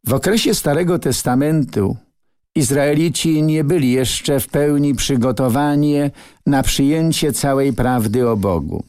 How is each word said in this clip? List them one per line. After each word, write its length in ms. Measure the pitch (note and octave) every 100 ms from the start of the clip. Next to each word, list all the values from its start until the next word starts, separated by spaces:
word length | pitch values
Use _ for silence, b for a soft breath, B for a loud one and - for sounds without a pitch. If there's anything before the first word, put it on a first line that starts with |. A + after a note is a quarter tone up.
| -
W 60 |
okresie 420 | C3+ F3+ A3 -
Starego 440 | G#3 D3+ D3 F3+ F3
Testamentu 960 | C#3+ A#2+ - B2 D3 D#3 B2+ - G2 B2 _ _ _ _ _
Izraelici 880 | D#3+ A#2 C#3 C#3+ D3 E3+ - D#3+ D#3
nie 220 | D#3 D#3
byli 280 | C#3+ F3 C3
jeszcze 480 | B2+ B2+ - - C#3
w 80 | -
pełni 460 | C#3+ D3 C#3+ C#3+
przygotowani 1000 | B2 - C3 B2 B2+ C3 B2+ D3 D3 D3 C#3+ C#3+ B B B -
na 160 | C#3
przyjęcie 680 | C3 - C#3 D#3+ E3 D3+ D#3
całej 400 | B2 C#3+ C3+ C#3
prawdy 560 | B2 B2+ B2 G#2+ A#2+ A#2+
o 80 | A2
Bogu. 480 | F#2+ E2+ C#2+ -